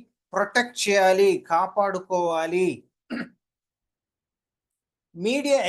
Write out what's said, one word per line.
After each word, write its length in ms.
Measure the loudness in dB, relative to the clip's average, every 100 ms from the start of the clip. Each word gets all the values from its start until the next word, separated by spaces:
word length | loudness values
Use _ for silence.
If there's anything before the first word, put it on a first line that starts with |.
| -18 _ _
ప్రొటెక్ట్ 440 | -4 -2 -2 -2 -4
చేయాలి, 440 | 0 4 4 4 4 2 -2
కాపాడుకోవాలి. 1200 | -2 0 -2 -2 -4 -4 -2 -2 -2 -2 0 -2 -4 _ _ _ -12 -12 _ _ _ _ _ _ _ _ _ _ _ _ _ _ _ _ _ _ -8 -4
Media 320 | -2 0 0